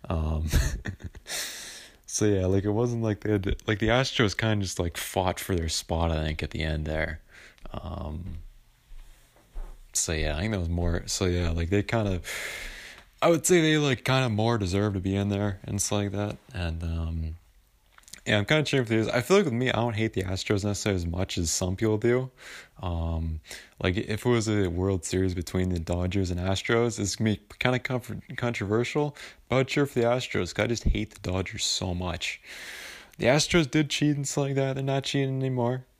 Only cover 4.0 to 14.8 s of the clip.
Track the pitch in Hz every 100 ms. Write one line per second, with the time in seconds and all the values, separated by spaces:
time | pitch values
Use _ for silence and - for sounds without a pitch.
4 | 135 - 107 - 110 104 95 - 85 -
5 | - 98 92 90 - 92 82 - - 82
6 | 85 78 78 78 78 78 78 78 78 78
7 | 80 78 - - - - - - 85 85
8 | 76 80 90 80 - - _ _ _ -
9 | - - _ _ _ - - - - -
10 | - 78 78 76 107 104 85 87 87 85
11 | 90 - 92 90 87 82 85 101 101 117
12 | 101 90 - - - - - - - -
13 | - _ 165 165 - 180 160 156 147 123
14 | - 131 127 104 113 117 95 95